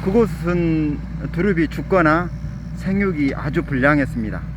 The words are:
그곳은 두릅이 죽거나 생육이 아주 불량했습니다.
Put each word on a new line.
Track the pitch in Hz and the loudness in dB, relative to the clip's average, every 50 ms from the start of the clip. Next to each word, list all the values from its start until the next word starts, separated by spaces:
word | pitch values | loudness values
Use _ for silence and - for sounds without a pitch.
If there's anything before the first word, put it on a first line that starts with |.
| - | 0
그곳은 | 190 190 233 226 185 160 165 156 170 175 175 170 165 160 156 156 151 143 143 - - - - 160 156 | 2 4 4 4 4 0 -2 -2 0 0 2 2 2 2 2 2 0 -2 -4 -6 -8 -8 -6 -6 -4
두릅이 | - 165 180 208 196 160 165 - | -2 0 2 2 2 2 0 0
죽거나 | - - 143 - 190 185 165 156 151 165 180 170 - - - - - - - - - - | -2 -6 -2 2 2 4 6 4 4 2 0 -2 -6 -6 -8 -8 -8 -8 -10 -10 -10 -6
생육이 | - 185 190 196 202 196 180 147 143 139 - | -4 -2 0 0 0 0 0 0 0 0 -2
아주 | - - 147 135 170 | -2 -4 -2 -2 -2
불량했습니다. | 160 - 143 127 127 143 151 147 135 120 - 120 110 104 92 87 - - - | -2 -2 -2 2 4 4 4 4 2 0 -2 -4 -4 -4 -6 -6 -8 -10 -10